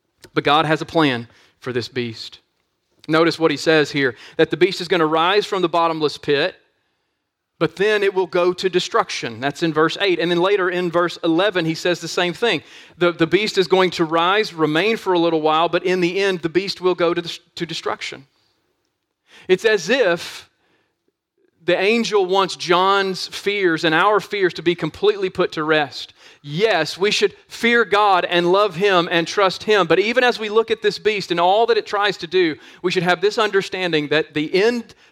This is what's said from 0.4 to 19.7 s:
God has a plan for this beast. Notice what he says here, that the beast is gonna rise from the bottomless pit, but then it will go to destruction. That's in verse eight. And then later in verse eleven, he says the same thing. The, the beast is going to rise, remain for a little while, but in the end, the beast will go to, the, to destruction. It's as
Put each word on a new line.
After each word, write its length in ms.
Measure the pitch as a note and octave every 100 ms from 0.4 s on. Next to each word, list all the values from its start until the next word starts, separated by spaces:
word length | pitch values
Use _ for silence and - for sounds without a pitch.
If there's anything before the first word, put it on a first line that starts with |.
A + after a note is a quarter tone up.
God 220 | C#3+ D3+ D3+
has 160 | D#3+
a 40 | D#3+
plan 420 | E3 D3 A#2+ A#2 _ _ _
for 120 | B2+
this 160 | A#2+ A2
beast. 520 | C3 A#2 A2 - - _ _ _ _ _ _ -
Notice 300 | D#3+ E3+ D#3+
what 120 | D#3+
he 60 | C#3
says 340 | E3 D#3+ C#3+
here, 260 | C#3+ C3+ A#2 - -
that 140 | D#3
the 80 | D3+
beast 240 | F#3+ F3+
is 60 | E3+
gonna 180 | F#3 D#3
rise 400 | D#3+ E3+ G#3 G3
from 160 | G3
the 60 | F3
bottomless 500 | E3+ E3 D#3+ D3 -
pit, 380 | - C#3+ F3 - _ _ _ _ _ _ _ _ _ -
but 160 | E3 -
then 260 | G#3 G#3
it 100 | G3
will 140 | F#3 F3
go 260 | F3+ F3+
to 160 | F3+ F#3+
destruction. 720 | F3 - A3+ F3+ - C3 A2+
That's 240 | C#3 -
in 100 | E3+
verse 240 | D3+ D#3+ -
eight. 180 | G3+ E3+
And 100 | E3+
then 120 | E3+
later 280 | F#3+ G3+ F3+
in 220 | F3+ F3
verse 260 | F3 F3 -
eleven, 420 | E3+ D#3+ G#3 F3+
he 120 | D#3+ D#3+
says 240 | F3+ E3+
the 80 | E3
same 260 | F#3+ F3
thing. 280 | D#3 A#3 D#3+ - - - -
The, 140 | F3
the 160 | E3+ D#3+
beast 280 | G3+ G#3+ G3
is 120 | F3
going 240 | F#3+ F#3
to 120 | -
rise, 480 | D#3+ E3 F3 G#3 G#3+
remain 440 | E3 D3+ D#3 G#3 A3
for 160 | F#3+
a 60 | F3
little 220 | E3+ D#3+
while, 280 | D#3 D#3 E3+
but 180 | F3 F3+
in 140 | F#3
the 200 | F3 F#3+
end, 220 | G3 F3+
the 60 | D#3+
beast 320 | F3 F#3+ -
will 160 | F#3 F3
go 180 | E3+
to, 80 | E3+
the, 160 | E3+ - _
to 100 | -
destruction. 640 | D#3+ E3 - - - C3 C#3 _ _ _ _ _ _ _ _ _ _ - -
It's 180 | F#3
as 240 | A3